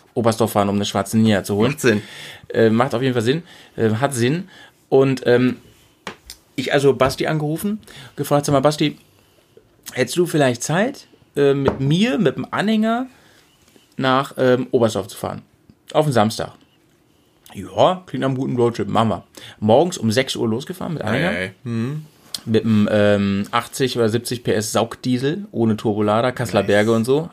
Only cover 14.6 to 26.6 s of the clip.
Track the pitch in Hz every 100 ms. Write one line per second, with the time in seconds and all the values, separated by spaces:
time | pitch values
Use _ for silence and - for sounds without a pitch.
14.6 | 127 131 113 101 98 - 95 101 - _
15.6 | _ _ _ 156 151 120 104 - - -
16.6 | _ _ _ _ _ _ _ _ _ 95
17.6 | 95 - 143 185 - 131 135 131 135 127
18.6 | 120 110 101 101 110 87 - - - -
19.6 | 107 120 175 - 113 107 - - 120 110
20.6 | - 180 - 170 - 117 170 175 - -
21.6 | 123 117 117 151 156 _ _ - - 110
22.6 | 110 107 104 107 104 104 101 98 101 120
23.6 | - - 131 127 113 117 - 117 - 107
24.6 | 107 104 110 - 131 123 135 180 202 -
25.6 | 113 110 117 104 104 107 123 - 120 110